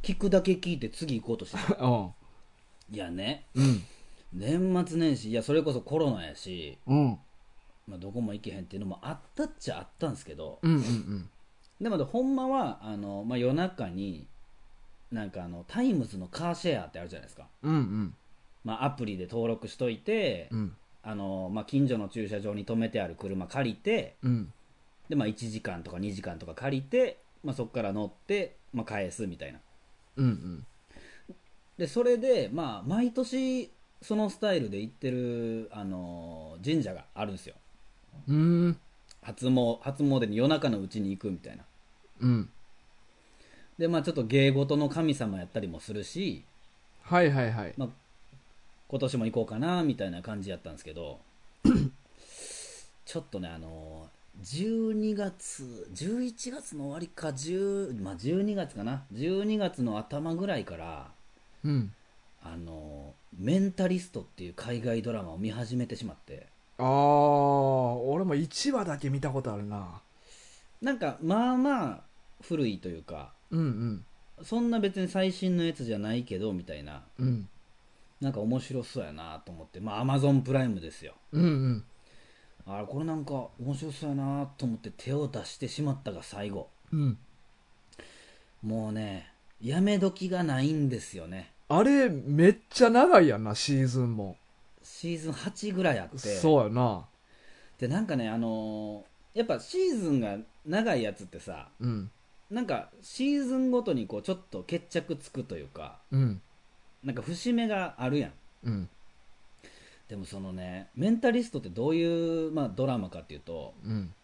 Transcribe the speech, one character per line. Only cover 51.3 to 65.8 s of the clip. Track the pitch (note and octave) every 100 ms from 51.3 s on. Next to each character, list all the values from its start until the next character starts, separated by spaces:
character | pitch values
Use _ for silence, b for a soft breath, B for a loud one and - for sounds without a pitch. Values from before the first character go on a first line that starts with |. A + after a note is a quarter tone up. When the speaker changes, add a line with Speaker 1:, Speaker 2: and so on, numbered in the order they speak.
| - - -
Speaker 1:
<clears throat> | - A3 C#3+ - - - - - - - - - - -
ち | - E3
ょ |
っ | D3+
と | G2
ね、 | F2
あ | D#2+
の | D#2+ D#2+ D#2 D#2 D#2
ー、 | - - -
十 | F#2+ C#3 G#3+ A3+ A3+
二 | G#3+ G#3+
月、 | G3+ G3+ F3+ - - B2+ A#2 -
十 | F#2 E3+ A#3
一 | B3+ A3+ B3
月 | C#4 - D3+
の |
終 | C#3
わ | D3+
り | E3+
か、 | - D#3+
十、 | C3+ D3 F#3 G3 G3 F#3 A#2
ま | F#2+
あ、 | F2+
十 | A#2 F3+
二 | G#3
月 | G3+ D3+
か | -
な。 | G#2+ C3+ -
十 | G2+ D#3 F#3+
二 | G#3 G#3+
月 | F#3+ -
の | A#2+ G#2+
頭 | A2 C#3+ D#3+
ぐ | E3 G3+
ら | D3+
い |
か | - E2
ら、 | E2 D2 C3 - - - _ -
Speaker 2:
う | D3
ん。 | C#3 G#2 - _ - - -
Speaker 1:
あ | E2 E2+
の | E2 D#2+ D#2 D2 C#2+ - - F2
ー、 |
メ | G2+ F#3
ン | G3
タ | F#3 F#3
リ | F2+
ス | -
ト | A2
っ |
て | - -
い | F2+
う |
海 | F2 A2+ A#2+
外 | A#2+ A#2
ド | G#2+
ラ | A2
マ | F2+
を | D#2+
見 | A2
始 | A2 A2+
め | B2